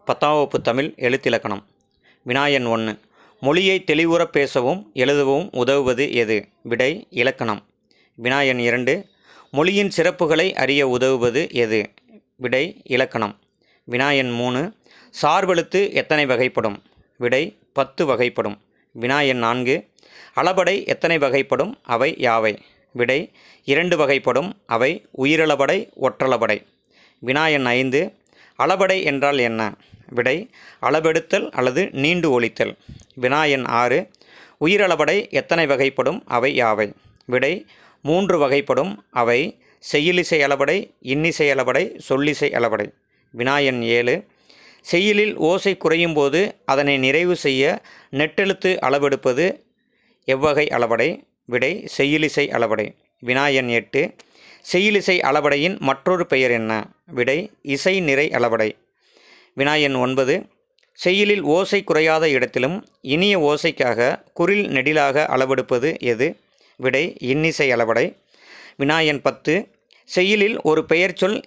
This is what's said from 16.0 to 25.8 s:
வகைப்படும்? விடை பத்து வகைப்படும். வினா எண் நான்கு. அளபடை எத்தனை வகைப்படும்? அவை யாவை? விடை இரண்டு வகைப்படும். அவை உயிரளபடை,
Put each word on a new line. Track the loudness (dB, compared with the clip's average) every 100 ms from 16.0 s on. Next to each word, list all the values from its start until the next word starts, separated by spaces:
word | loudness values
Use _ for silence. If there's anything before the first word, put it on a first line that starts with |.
| 0 0 0
வகைப்படும்? | 0 0 -2 -4 -6 _ _ _ _
விடை | 0 0 -2 -8 _
பத்து | -4 -4 -2 -2
வகைப்படும். | 0 0 -2 -6 -8 _ _ _
வினா | -8 -2 0
எண் | 0 0
நான்கு. | 0 0 0 -2 -4 _ _ -20 -8 -2
அளபடை | 0 2 0 0 -2
எத்தனை | -2 0 2
வகைப்படும்? | 2 0 0 -2 -2 -6
அவை | -4 0 0 0
யாவை? | 0 2 0 -2 -10 _ _
விடை | -4 0 0 -4 _ -20 -14
இரண்டு | -2 0 2 0
வகைப்படும். | 2 2 0 0 -2 -10 -4
அவை | 0 0 -2 -10 -2
உயிரளபடை, | 0 2 2 2 0 0